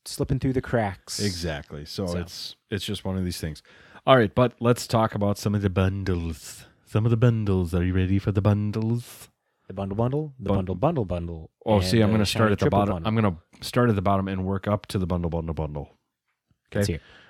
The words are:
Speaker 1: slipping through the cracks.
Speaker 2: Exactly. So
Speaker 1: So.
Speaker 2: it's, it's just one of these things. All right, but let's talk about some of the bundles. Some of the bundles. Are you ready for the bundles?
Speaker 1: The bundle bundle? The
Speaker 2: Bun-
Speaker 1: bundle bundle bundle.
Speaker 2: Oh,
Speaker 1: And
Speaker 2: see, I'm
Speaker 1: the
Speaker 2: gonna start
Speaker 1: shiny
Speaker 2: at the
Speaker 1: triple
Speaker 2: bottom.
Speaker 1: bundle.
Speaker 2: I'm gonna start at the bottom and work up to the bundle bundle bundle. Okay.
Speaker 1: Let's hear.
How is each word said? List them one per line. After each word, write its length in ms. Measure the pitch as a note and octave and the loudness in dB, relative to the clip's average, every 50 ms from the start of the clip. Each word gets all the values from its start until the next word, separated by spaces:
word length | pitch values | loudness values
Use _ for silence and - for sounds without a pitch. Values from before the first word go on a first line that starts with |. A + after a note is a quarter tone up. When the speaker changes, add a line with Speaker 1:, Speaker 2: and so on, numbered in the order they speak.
| _ | _
Speaker 1:
slipping 340 | - - - C#3+ - D3 C3 | -14 -6 -6 -2 -2 -2 0
through 140 | - C3+ B2+ | 0 0 0
the 100 | C3 - | 0 0
cracks. 560 | - - A#2+ A2 G2+ F#2 - _ - - - | 0 0 0 0 -2 -4 -8 _ -12 -6 -2
Speaker 2:
Exactly. 640 | G#2 G#2 F2+ E2+ E2+ E2+ D#2 C#2+ D#2+ - E2 D2 D2+ | -2 -2 -2 -2 -4 -6 -6 -6 -8 -12 -14 -14 -14
So 220 | - - - G2 | -10 -8 -6 -4
Speaker 1:
So. 120 | F2+ F2 F2 | -4 -4 -4
Speaker 2:
it's, 360 | E2+ E2 - - - - - - _ _ | -6 -8 -10 -14 -14 -14 -16 -18 _ _
it's 140 | A2+ G2 - | -6 -6 -6
just 200 | - G#2 F#2 - | -6 -8 -8 -6
one 120 | F#2+ F#2+ F#2+ | -4 -4 -2
of 60 | F#2 | -2
these 140 | F2+ E2+ - | -4 -4 -6
things. 220 | - D#2+ D#2 - - - - - - - - - - | -6 -8 -8 -10 -16 -20 -20 -20 -20 -20 -20 -4 4
All 100 | - C3+ | 4 6
right, 160 | C3 A2+ F#2+ - | 6 6 4 2
but 180 | - G#2+ A2+ - _ | 2 2 2 0 _
let's 260 | A#2 A#2 B2 - - | 0 2 2 2 0
talk 280 | - - A2+ A2 G#2+ - | 0 0 2 2 0 0
about 200 | A2 G2+ G2+ G2+ | -2 -2 -2 -2
some 180 | - - A2 G#2 | -2 -2 -2 0
of 80 | G#2 G2+ | 2 0
the 60 | G2 | 2
bundles. 920 | F2+ F#2+ F#2 F#2+ F#2+ G2+ F#2+ F#2 F2+ F2 E2+ E2+ D#2+ D2 - - - - - - _ _ _ | 2 2 2 2 0 -2 -2 -2 -2 -2 -2 -4 -6 -8 -12 -16 -18 -20 -20 -20 _ _ _
Some 180 | _ - G#2+ A2 | _ -2 0 2
of 60 | A#2 | 2
the 60 | A#2 | 4
bundles. 580 | A2+ A#2 B2 A#2 A2+ G#2+ G2+ G2 F#2 F2+ E2 E2+ | 4 4 4 4 4 2 2 2 2 2 2 0
Are 100 | F2+ F2 | 0 0
you 80 | F#2 F#2 | 2 2
ready 260 | F#2+ F#2 F2+ G2 G2 | 2 2 2 2 2
for 140 | - - F#2+ | 2 2 0
the 80 | G#2 | 4
bundles? 880 | F#2+ G#2+ G#2 G#2 G#2 G#2 G2+ A2+ A2 A2+ A#2 A#2+ B2 - - - - - _ _ _ _ _ _ _ | 4 4 4 4 2 -2 -2 -2 -2 -2 -2 -2 -4 -8 -16 -20 -20 -20 _ _ _ _ _ _ _
Speaker 1:
The 80 | - G2 | -14 -8
bundle 220 | G2 G2 G2 G2 | -8 -6 -4 -2
bundle? 360 | G#2 A#2 B2 C3+ D3 D#3 D3+ C3+ C3 | 0 0 0 0 -2 -4 -6 -10 -8
The 100 | G#2+ G2+ | -2 0
Speaker 2:
Bun- 100 | G2+ G2+ | 0 0
Speaker 1:
bundle 160 | F#2 F#2 F#2 | 0 -2 -2
bundle 280 | F2+ G2+ D3+ F3 C#3+ A2 | 0 0 0 2 0 -2
bundle. 460 | F2 F2+ F2 E2+ E2+ E2+ D#2+ D#2+ - _ _ - | -2 -4 -4 -4 -6 -8 -10 -14 -16 _ _ 0
Speaker 2:
Oh, 100 | A2+ G#2+ | 4 4
Speaker 1:
And 80 | G2+ F#2 | 4 4
Speaker 2:
see, 160 | F2+ F#2+ A#2 | 4 4 4
I'm 100 | A2 G2+ | 4 4
Speaker 1:
the 40 | A2 | 4
Speaker 2:
gonna 120 | A2 G#2 | 2 2
start 180 | G2 - A#2 A2+ | 2 2 2 4
Speaker 1:
shiny 80 | G#2+ G2+ | 4 4
Speaker 2:
at 60 | F#2+ | 2
the 40 | G2 | 2
Speaker 1:
triple 120 | D3 - G2 | 2 4 4
Speaker 2:
bottom. 160 | G2+ G2+ G2 E2+ D#2+ | 2 2 0 -2 -2
Speaker 1:
bundle. 60 | G#2+ | -2
Speaker 2:
I'm 60 | A2 | 0
gonna 200 | A2+ G#2+ G2+ E2+ D#2 - _ _ - | 2 2 0 0 -4 -10 _ _ -16
start 300 | - - - B2 B2 A#2+ | -14 -4 0 2 2 2
at 60 | G#2+ | 2
the 60 | G2 F2+ | 2 2
bottom 260 | G2 G2 G2 G2 F#2+ | 2 2 2 0 -2
and 160 | F#2+ F#2+ F#2 | -4 -4 -4
work 220 | F#2+ G2 F#2+ - G2+ | -4 -4 -4 0 0
up 180 | G#2 G2+ - | -2 -2 -2
to 120 | - - G#2 | -4 -4 -2
the 80 | F#2 | -2
bundle 220 | E2+ F2+ F2 F2 E2+ | 0 0 -2 -2 -2
bundle 240 | D#2+ E2+ D#2+ E2 D#2+ | -2 -4 -4 -4 -4
bundle. 360 | D#2 D#2+ D2 D2 D2 C#2+ - _ _ _ _ _ _ _ _ _ _ _ _ _ _ _ _ | -6 -6 -6 -6 -10 -12 -12 _ _ _ _ _ _ _ _ _ _ _ _ _ _ _ _
Okay. 80 | - G#2+ | -2 0
Speaker 1:
Let's 80 | G2+ F#2+ | 0 0
hear. 120 | E2+ D2 - - - - - | -2 -4 -8 -14 -20 -20 -20